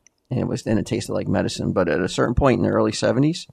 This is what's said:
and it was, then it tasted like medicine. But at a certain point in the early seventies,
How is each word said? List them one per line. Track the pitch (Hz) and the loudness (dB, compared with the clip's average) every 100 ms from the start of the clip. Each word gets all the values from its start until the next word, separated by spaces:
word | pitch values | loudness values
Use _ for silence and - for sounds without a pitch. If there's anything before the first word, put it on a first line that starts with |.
| _ _ _ | _ _ _
and | 123 | -4
it | 95 | -2
was, | - | -4
then | - 107 | -2 -2
it | |
tasted | - 104 - | 0 -4 -4
like | 98 101 | -4 0
medicine. | 98 92 - 95 | 0 0 -2 -2
But | 95 87 | 0 0
at | 76 | 0
a | 92 | 0
certain | - 123 | 0 0
point | 123 139 110 | 2 2 2
in | 101 | 2
the | |
early | 104 110 | 2 0
seventies, | - 110 110 151 175 - | 0 0 2 2 0 -8